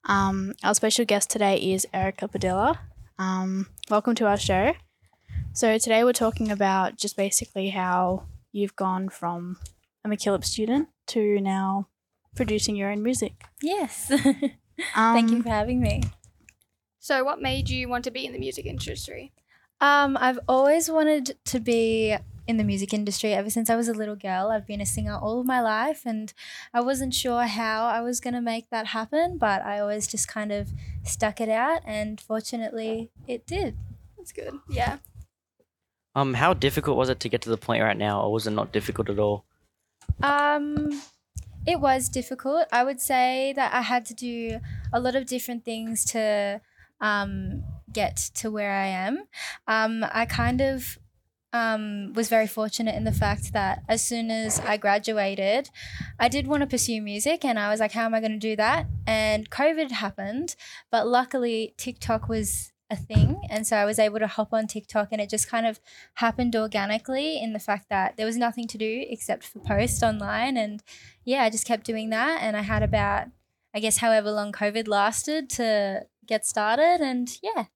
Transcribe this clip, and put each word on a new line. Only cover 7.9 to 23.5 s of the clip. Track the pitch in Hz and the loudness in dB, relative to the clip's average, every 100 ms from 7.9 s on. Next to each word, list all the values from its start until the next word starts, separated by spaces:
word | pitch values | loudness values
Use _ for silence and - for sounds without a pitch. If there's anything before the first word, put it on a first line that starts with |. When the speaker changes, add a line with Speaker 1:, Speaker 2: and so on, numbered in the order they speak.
| 180 185 190 - - _ | 2 2 0 -6 -18 _
Speaker 1:
you've | 208 202 - | -4 -4 -2
gone | 190 185 190 | -2 -2 -4
from | - 170 175 175 185 - _ _ _ 214 | -6 -6 -6 -8 -10 -14 _ _ _ -4
a | |
MacKillop | 208 - 196 | -2 0 0
student | - - 214 262 320 _ - | -2 -2 0 0 0 _ -4
to | 233 208 208 | 0 4 2
now | 196 190 190 196 202 _ _ _ _ | 2 0 0 -2 -4 _ _ _ _
producing | - 233 214 - 208 | -4 0 0 0 -2
your | 196 | -2
own | 208 | -2
music. | 214 254 214 - - _ | -2 -2 -4 -6 -20 _
Speaker 2:
Yes. | 294 403 285 - - | -2 -2 -2 -6 0
<laughs> | 269 277 - 277 - _ - - | 2 4 2 -2 -4 _ -10 -4
Thank | - 226 233 226 | 4 6 6 6
you | 233 | 4
Speaker 1:
Um, | |
Speaker 2:
for | 233 | 2
having | 214 214 254 | 0 2 2
me. | 247 - - - - _ _ _ _ _ _ _ | 2 2 -2 -4 -20 _ _ _ _ _ _ _
Speaker 3:
So | - 269 | -2 0
what | 262 - | 2 -2
made | 269 269 262 | -2 -2 0
you | 254 247 | -2 -2
want | 240 | -2
to | 247 | -4
be | 247 | -6
in | 269 | -8
the | 247 | -6
music | 131 - | -6 -6
industry? | - - - - - - 277 _ _ _ _ _ | -8 -8 -8 -8 -10 -12 -16 _ _ _ _ _
Speaker 2:
Um, | 285 285 285 269 | 4 6 4 4
I've | 254 247 - | 2 0 2
always | 262 277 320 330 | 4 6 6 4
wanted | 320 302 302 254 - - | 2 4 2 0 -8 -4
to | 254 | -2
be | 220 233 226 220 220 214 - - - | 2 2 2 2 2 0 -4 -14 -2
in | 226 | 0
the | |
music | 208 196 196 | 2 0 0
industry | 214 208 196 220 | -2 -2 -2 0
ever | 202 208 | 0 0